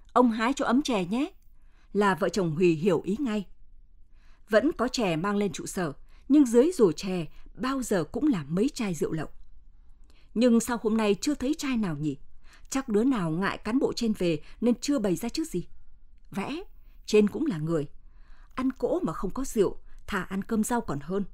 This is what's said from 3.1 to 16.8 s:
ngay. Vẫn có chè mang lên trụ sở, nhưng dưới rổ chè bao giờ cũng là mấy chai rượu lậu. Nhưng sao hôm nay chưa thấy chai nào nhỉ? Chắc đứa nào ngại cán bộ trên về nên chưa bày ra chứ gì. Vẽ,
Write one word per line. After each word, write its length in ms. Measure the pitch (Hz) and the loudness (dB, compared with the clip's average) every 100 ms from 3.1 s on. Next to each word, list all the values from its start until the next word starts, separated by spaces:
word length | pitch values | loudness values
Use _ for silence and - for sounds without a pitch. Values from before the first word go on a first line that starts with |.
| 226 | -2
ngay. 260 | 269 214 180 - - - - - - - - - - | -2 -2 -4 -12 -20 -20 -20 -20 -20 -20 -20 -20 2
Vẫn 220 | - 269 | 4 4
có 160 | - 247 | 2 -2
chè 280 | 254 202 156 | 0 0 0
mang 220 | 196 202 | 0 0
lên 140 | 202 | -2
trụ 140 | 143 170 | -4 -8
sở, 280 | - 170 - - - - | -4 -4 -6 -14 -12 2
nhưng 160 | 294 254 | 6 6
dưới 260 | 233 302 | 6 6
rổ 180 | 370 202 | 6 4
chè 340 | 151 196 180 156 - - | 4 -2 -4 -4 -10 -16
bao 280 | - 240 269 | -6 -4 -2
giờ 220 | 240 196 | 0 -2
cũng 240 | 151 - 302 | -2 0 0
là 180 | 202 139 | 0 0
mấy 220 | 175 254 | 0 0
chai 240 | - 208 | 0 -4
rượu 180 | 160 - | -2 -2
lậu. 160 | 160 - - - - - - - - - - - | -4 -6 -10 -14 -16 -18 -20 -20 -20 -20 -20 -8
Nhưng 260 | 208 247 226 | 2 6 6
sao 180 | 233 240 | 2 -2
hôm 160 | 220 220 | 0 2
nay 180 | 220 302 | 2 2
chưa 140 | - 285 | 0 -2
thấy 200 | 254 311 | -2 -2
chai 200 | 285 240 | -2 -2
nào 200 | 196 147 | -2 -2
nhỉ? 200 | 151 135 - - - - - | -4 -6 -8 -14 -16 -18 -6
Chắc 200 | 269 262 | -6 0
đứa 140 | 208 | 2
nào 280 | 254 247 170 | 2 2 0
ngại 260 | 160 190 - | -2 -2 -4
cán 220 | - 254 | -2 0
bộ 140 | - | 0
trên 200 | - 233 | 0 -2
về 260 | 208 175 156 - - | 0 0 0 -4 -4
nên 140 | 233 233 | 0 0
chưa 240 | - 285 | 0 0
bày 160 | 202 170 | 0 0
ra 140 | 240 | -2
chứ 140 | 311 | -4
gì. 240 | 320 175 - - - - - - - | -4 -4 -8 -10 -14 -16 -18 -20 -14
Vẽ, 320 | 202 202 311 415 - | -8 -6 -8 -10 -16